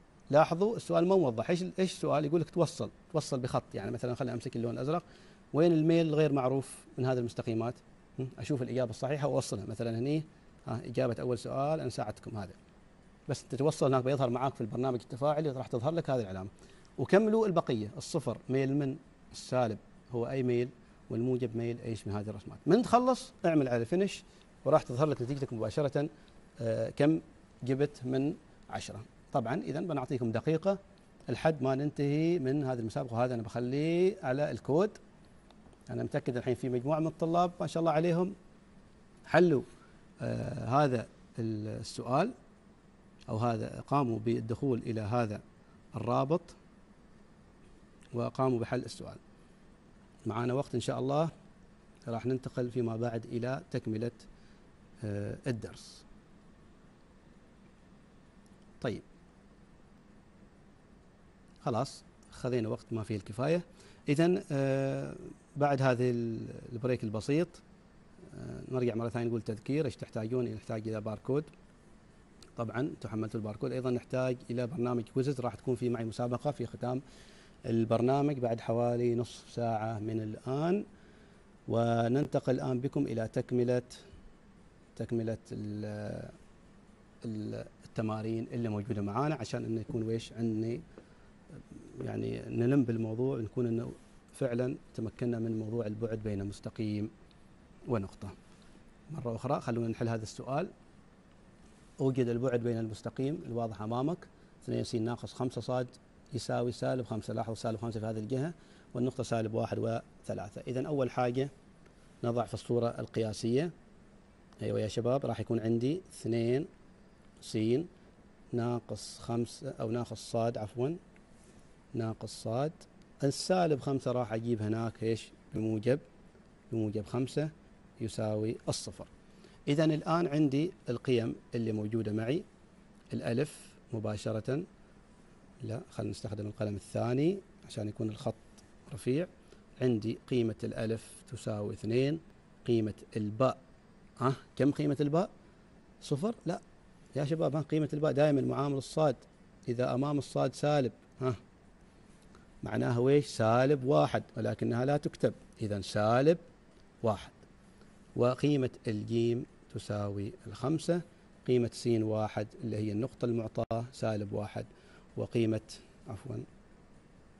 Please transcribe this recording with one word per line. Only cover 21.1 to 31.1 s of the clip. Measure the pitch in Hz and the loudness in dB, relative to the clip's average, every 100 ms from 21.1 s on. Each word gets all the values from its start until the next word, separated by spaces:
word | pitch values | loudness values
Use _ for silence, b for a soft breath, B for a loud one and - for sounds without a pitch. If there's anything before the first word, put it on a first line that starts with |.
| 113 127 123 120 117 | -2 0 2 0 -2
ميل | 117 120 | -2 -4
أيش | 117 110 - | -4 -6 -4
من | |
هذه | 104 104 | -4 -4
الرسمات. | 104 - - 139 | -8 -10 -4 6
من | 208 | 6
تخلص | 247 240 254 247 - - 175 | 8 6 6 2 0 -2 2
اعمل | 156 127 | 4 4
على | 120 117 | 2 2
فينش، | 175 196 - - B B - 131 | 2 2 -2 -14 B B -6 4
وراح | 151 | 4
تظهر | - 123 151 | 4 0 2
لك | 135 | 2
نتيجتك | 120 139 135 | -2 -2 -4
مباشرة، | 113 110 156 143 147 151 - B B - - | -4 -2 0 0 2 -2 -4 B B -18 -6
آه، | 113 113 113 | -2 0 0
كم | - 143 160 - - - - | 4 6 6 0 -18 -20 -8
جبت | 120 135 147 - 123 | -2 2 0 -2 -2
من | 131 143 - - - - | 0 0 -2 -10 -20 -10
عشرة. | 104 - 107 - - - | -10 -8 -12 -14 -20 -4
طبعا | 143 113 143 | -2 0 -2
إذن | - 143 180 | -2 -4 -4
بنعطيكم | 143 127 131 120 | -4 -2 -2 0
دقيقة | 110 151 156 190 196 - - - | 0 2 2 2 0 -2 -20 -20